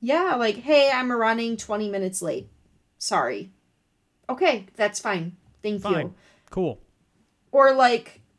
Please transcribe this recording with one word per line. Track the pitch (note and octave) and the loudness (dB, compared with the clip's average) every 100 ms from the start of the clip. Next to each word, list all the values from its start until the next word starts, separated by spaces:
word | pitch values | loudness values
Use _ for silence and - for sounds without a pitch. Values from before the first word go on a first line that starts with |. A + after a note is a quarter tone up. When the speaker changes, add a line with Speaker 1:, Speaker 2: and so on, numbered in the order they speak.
Speaker 1:
Yeah, | A3+ D#4 F#4 C4 | 0 2 2 0
like, | A3+ G#3 | 0 -2
"Hey, | B3 D4 C#4 | 4 4 6
I'm | B3+ B3+ | 2 0
running | A#3+ A3 A3+ A#3 A3+ | 0 0 0 -2 -6
twenty | - G#3 G#3 | -6 -4 -4
minutes | G3+ F#3 F#3+ | -4 -4 -4
late. | E3+ G3 - _ _ _ _ - | -6 -6 -10 _ _ _ _ -12
Sorry." | - F#3 B2 D3 - _ _ _ _ _ _ _ - | -4 -2 -2 -4 -12 _ _ _ _ _ _ _ -10
"Okay, | B3+ F4 A#3+ F#3+ - | 0 0 0 -4 -4
that's | G#3 - | -4 -2
fine. | A3+ F#3+ E3 - _ _ | -4 -4 -6 -12 _ _
Thank | G#3+ G#3 | -8 -4
Speaker 2:
Fine. | G3 E3+ D#3+ | -2 -2 -4
Speaker 1:
you." | - _ _ _ | -10 _ _ _
Speaker 2:
Cool. | - E3+ A2 _ _ _ _ _ _ _ | -6 -6 -6 _ _ _ _ _ _ _
Speaker 1:
Or, | C#4 C4+ | 4 6
like, | C4 B3 A#3 - - _ | 6 4 2 -4 -20 _